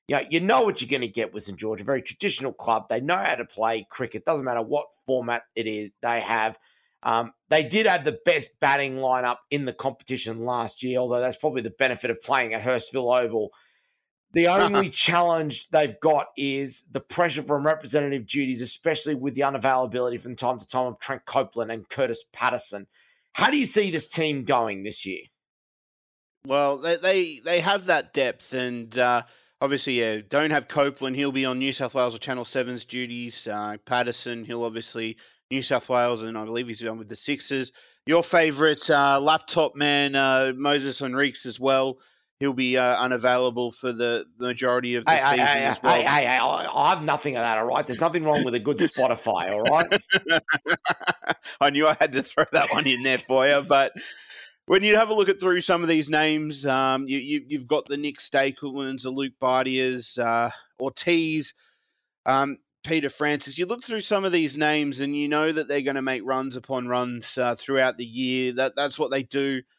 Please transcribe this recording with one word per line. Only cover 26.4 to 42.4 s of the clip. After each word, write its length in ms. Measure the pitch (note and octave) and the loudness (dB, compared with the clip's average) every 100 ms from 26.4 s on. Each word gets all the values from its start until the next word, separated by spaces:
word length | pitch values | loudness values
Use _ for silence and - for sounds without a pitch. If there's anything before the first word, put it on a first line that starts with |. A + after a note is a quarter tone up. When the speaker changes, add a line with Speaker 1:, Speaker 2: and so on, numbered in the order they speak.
| C3+ | -2
Speaker 2:
Well, 320 | C#3 C#3+ C#3 | 2 2 0
they, 180 | D#3 E3+ | 0 0
they, 440 | F#3 F#3+ F3 C3+ | 2 2 0 -4
they 160 | C#3 E3+ | 0 2
have 260 | E3+ G3+ F3+ | 2 0 2
that 280 | D#3+ - | 0 0
depth 400 | C#3+ B2+ - - | 0 0 -2 -6
and, 440 | C3 B2 A#2+ A2+ B2 | -4 -4 -6 -4 0
uh, 260 | B2 A#2+ A#2 _ _ - | 2 2 -2 _ _ -4
obviously, 400 | C#3 C#3 - B2 | -2 0 0 0
yeah, 220 | A2+ G#2+ G2 | 0 -2 -2
don't 240 | C#3 D#3 | 0 2
have 180 | D3 - | 0 0
Copeland. 480 | D3+ C#3+ C#3 C3+ C3 | 0 0 0 -6 -2
He'll 160 | C#3+ | -2
be 120 | C3+ C3+ | 0 -2
on 140 | B2+ | -2
New 140 | C3+ | -4
South 200 | B2+ B2+ | -4 -4
Wales 220 | C3+ B2 A2+ | 0 -2 -2
or 40 | |
Channel 260 | - B2+ A2+ | -8 -6 -4
seven's 400 | C3+ B2 B2 - | -4 -4 -6 -10
duties. 600 | B2 B2 A#2+ A#2+ - A#2 | -8 -8 -10 -10 -10 -8
Uh, 300 | G#2 G#2 G#2+ - | -6 -6 -8 -2
Patterson, 600 | B2 A#2+ A#2 A#2+ A#2 A2+ | 0 0 -2 -6 -8 -8
he'll 180 | A#2 | -6
obviously 540 | A#2 A2+ A2 A#2 A2+ A2 - _ - | -6 -6 -8 -8 -8 -8 -18 _ -8
New 100 | C3+ | -4
South 260 | B2+ B2+ - | 0 -2 0
Wales, 340 | B2 A#2+ A#2 | 2 2 0
and 140 | A2+ A2+ | -6 -8
I 80 | A2 | -6
believe 220 | A#2+ B2 | -6 -6
he's 140 | A2 | -8
done 160 | A#2 A2+ | -10 -10
with 120 | G#2+ | -12
the 60 | A2+ | -8
Sixers. 560 | - C#3+ - C3+ B2+ - - _ - | -4 -4 -4 -4 -6 -12 -20 _ 2
Your 180 | E3 | 2
favourite, 640 | E3 F3 D#3+ C#3 D#3 D3 - | 4 4 4 4 2 4 4
uh, 300 | D3 C#3 C#3 | 4 6 4
laptop 540 | D3 D#3 - F3 D3+ C#3 | 4 2 2 0 0 2
man, 400 | D3 C#3+ C#3+ C#3 | 2 2 2 2
uh, 380 | C3+ C3 C3+ B2+ | 4 4 2 0
Moses 460 | C#3+ D3 C3+ B2 | 0 0 0 -2
Henriques 440 | C3+ C3 C#3+ - C3 | -2 0 0 -2 -8
as 140 | A#2 | -2
well. 380 | C3 C3+ C3+ B2+ _ _ _ | 2 2 2 -4 _ _ _
He'll 140 | - | -4